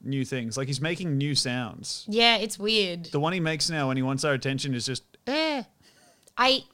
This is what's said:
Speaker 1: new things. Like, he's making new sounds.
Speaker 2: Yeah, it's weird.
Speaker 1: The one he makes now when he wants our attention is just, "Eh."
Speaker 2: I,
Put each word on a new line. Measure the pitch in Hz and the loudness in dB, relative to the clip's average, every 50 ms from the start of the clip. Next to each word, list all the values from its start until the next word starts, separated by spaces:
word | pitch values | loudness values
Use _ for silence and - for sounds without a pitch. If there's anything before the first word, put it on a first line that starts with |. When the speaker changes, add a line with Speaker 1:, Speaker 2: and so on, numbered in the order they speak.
| - | -6
Speaker 1:
new | 123 139 135 127 | -4 -2 -2 -2
things. | - 139 127 117 113 107 | -2 -2 -4 -4 -4 -4
Like, | 127 135 | -4 -2
he's | 127 143 139 | -2 -2 -2
making | 147 160 175 160 190 170 143 | -2 -2 -2 -2 -2 0 0
new | 139 143 147 143 | 2 2 2 2
sounds. | - - 131 123 127 123 107 - - - - - - - | 0 0 0 -2 -2 -4 -6 -8 -10 -10 -8 -8 -8 -6
Speaker 2:
Yeah, | - 208 226 233 233 233 | -2 2 4 6 6 6
it's | 208 214 226 - - | 4 0 -4 -4 -4
weird. | 202 214 226 214 202 180 175 170 170 | -2 0 2 2 2 0 -2 -6 -6
Speaker 1:
The | 160 - 147 | -4 -2 0
one | 147 160 180 | 2 2 2
he | 185 | 2
makes | 165 160 156 156 - - | 2 0 0 0 -2 -2
now | 165 156 143 | 0 0 0
when | 131 131 | 0 2
he | 135 131 | 0 0
wants | 131 135 135 - | 0 0 0 2
our | 151 139 | 2 2
attention | 127 - 135 135 131 - 143 131 | 2 0 -2 -2 -2 -2 -2 -2
is | 120 107 | -2 -2
just, | 131 127 - - _ - _ _ | -2 -4 -6 -8 _ -20 _ _
"Eh." | - 269 311 320 320 294 269 214 - _ _ _ - _ _ _ _ _ _ _ - _ | -2 0 0 0 0 0 -2 -4 -8 _ _ _ -20 _ _ _ _ _ _ _ -10 _
Speaker 2:
I, | - 247 262 269 262 - - | 2 4 4 4 2 0 -8